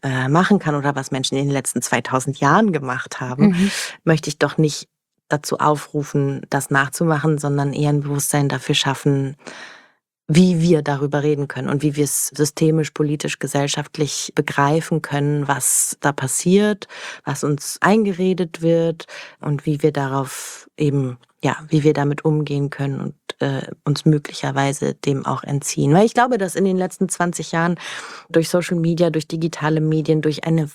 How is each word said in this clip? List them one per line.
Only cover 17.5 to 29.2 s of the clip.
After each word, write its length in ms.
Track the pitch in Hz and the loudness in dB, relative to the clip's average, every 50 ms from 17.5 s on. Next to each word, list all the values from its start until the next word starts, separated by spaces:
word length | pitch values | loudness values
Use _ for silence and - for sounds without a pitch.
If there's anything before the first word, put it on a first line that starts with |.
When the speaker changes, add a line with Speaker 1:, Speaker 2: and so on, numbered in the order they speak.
| 147 135 - - - - | -2 -2 -4 -8 -4 0
Speaker 1:
eingeredet 800 | - 175 208 226 214 202 180 170 185 185 180 165 180 160 - 165 | 2 4 4 4 4 2 0 0 0 0 0 0 -2 -4 -4 -2
wird 460 | 165 165 165 165 165 165 165 165 - - - - - - - _ | 2 2 4 4 2 0 -2 -4 -10 -16 -18 -18 -18 -18 -16 _
und 240 | - 156 147 139 - | -4 -2 -2 -2 0
wie 160 | 160 151 143 - | -2 0 2 2
wir 80 | 151 | 0
darauf 800 | 147 147 139 131 135 135 135 131 - - - - - - - - _ | 2 0 -2 -2 -2 -2 -4 -4 -8 -12 -12 -14 -16 -18 -20 -16 _
eben, 400 | - 156 143 139 143 131 127 123 - _ _ _ _ - | -2 0 0 2 0 0 -2 -6 -10 _ _ _ _ -2
ja, 140 | 135 - - 156 | -2 -2 -4 -2
wie 160 | - 160 151 143 | 0 0 4 4
wir 100 | 156 147 | 4 4
damit 300 | 147 143 143 143 - - | 4 2 0 -2 0 0
umgehen 460 | 160 151 151 151 143 143 143 143 139 | 0 0 0 0 -2 -2 -2 -2 -4
können 320 | - - 139 139 135 - | -4 -4 -4 -4 -4 -6
und, 140 | - - 147 _ _ - - _ | -6 -8 -10 _ _ -16 -6 _
äh, 240 | 131 139 135 - - - - - _ | -4 -2 -2 -4 -6 -10 -12 -4 _
uns 220 | 151 143 - - | -2 -2 2 4
möglicherweise 880 | 160 151 147 - - - - - 139 135 139 139 139 - - 147 143 139 | 4 4 4 0 -6 -10 -6 -6 -2 0 0 0 0 0 -2 -2 -4 -4
dem 320 | - - 143 139 135 135 | -2 -2 -2 -2 0 -2
auch 160 | 139 135 131 - | -2 -4 -4 -4
entziehen. 480 | - 139 139 - - - 156 143 139 160 | -4 -4 -2 -2 -4 -2 0 4 4 6
Weil 100 | 190 220 | 6 6
ich 80 | 226 - | 4 4
glaube, 240 | 240 247 254 247 | 2 2 2 2
dass 160 | 196 196 170 - | 0 -2 -2 0
in 100 | - 196 | 0 2
den 120 | 190 185 | 2 2
letzten 320 | 185 185 180 - - 190 170 | 0 0 -2 -2 -4 -4 -2
zwanzig 420 | - - 175 175 170 - 160 - | -2 -2 -2 -2 -2 -4 -6 -4
Jahren 280 | - 165 165 175 175 - - - - - - - - - - - | -2 0 0 0 0 -2 -6 -10 -12 -12 -14 -14 -16 -18 -10 0
durch 200 | - 170 160 - | 0 0 2 2
Social 280 | - 180 165 - 185 | 0 0 0 0 -2
Media, 320 | 170 165 165 170 160 175 165 | 0 2 2 2 2 2 2
durch 180 | 156 160 | 0 -2